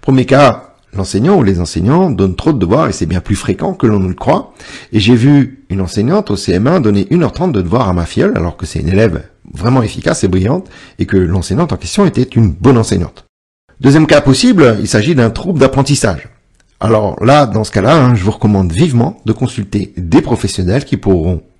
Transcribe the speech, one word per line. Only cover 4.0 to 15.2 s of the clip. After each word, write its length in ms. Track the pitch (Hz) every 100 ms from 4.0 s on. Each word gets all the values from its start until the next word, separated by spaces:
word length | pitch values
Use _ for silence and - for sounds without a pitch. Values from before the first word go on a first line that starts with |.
ne 80 | 92
le 60 |
croit. 380 | 92 - 175 - _ - - -
Et 80 | 113
j'ai 140 | 98
vu 500 | 123 131 143 123 - _
une 100 | 98
enseignante 500 | 92 - 113 196 208
au 60 | 101
C 160 | -
M 140 | 90 113
un 140 | 185
donner 260 | 110 101 95
une 120 | 175
heure 100 | 147
trente 200 | - 180
de 100 | 117
devoirs 260 | 87 110 110
à 60 |
ma 100 | 90
filleule 320 | 82 - 196 254
alors 220 | 85 -
que 80 | -
c'est 140 | -
une 80 | 76
élève 340 | 95 110 76 - _ -
vraiment 280 | - 110 131
efficace 400 | 107 - - 175
et 60 | 98
brillante 400 | 92 95 170 190 - - -
et 80 | 92
que 100 | 95
l'enseignante 560 | 90 95 82 117 170
en 40 | -
question 280 | - -
était 180 | 196 -
une 280 | 127 - 110
bonne 260 | 82 127 123
enseignante. 480 | 110 98 78 - _ _ _ _ _ _
Deuxième 260 | 131 147 156
cas 140 | 147
possible, 560 | 135 135 247 202 135 104
il 80 | 101
s'agit 260 | 113 110
d'un 160 | 160